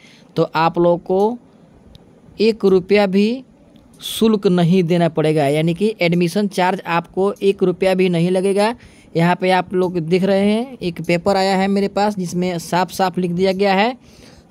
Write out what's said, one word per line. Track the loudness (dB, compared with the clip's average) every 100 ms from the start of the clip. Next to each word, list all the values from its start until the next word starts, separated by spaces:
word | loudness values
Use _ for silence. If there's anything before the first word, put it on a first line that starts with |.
| -14 -20 -8 -4
तो | -2 0
आप | 0 2
लोग | 2 0
को | 0 0 0 -2 -12 _ -20 -20 -20 -20 -20 -20 -18 0
एक | 0 2 2
रुपया | 2 2 2 2
भी | 2 0 -2 -10 _ -20 -20 -20 -18
शुल्क | -14 -2 0 2 2
नहीं | 2 2 2
देना | 2 0 0
पड़ेगा, | 0 0 2 0
यानी | 0 0
कि | 0 -2 0
एडमिशन | 0 0 0 -2 -2
चार्ज | 0 -2 -2 -4
आपको | -6 -4 -4 -2 0
एक | -2 0
रुपया | -2 0 0
भी | 2 0
नहीं | 0 0
लगेगा। | 0 0 0 0 -4 -14 -20 -8 -2
यहाँ | 0 0
पे | 2
आप | 0 0
लोग | -2 -2 -2
देख | -2 0
रहे | 2 2 2
हैं, | 0 -4 -8
एक | -10 -6
पेपर | -2 -2 0 0
आया | 0 0
है | 0
मेरे | 0 -2
पास | -2 -2 -2
जिसमें | -6 -4 -4 -6
साफ | -4 -2 -2
साफ | -2 -2 -2
लिख | -4
दिया | 0 0
गया | 0 0
है। | 2 0 -2 -14 -20 -20 -20 _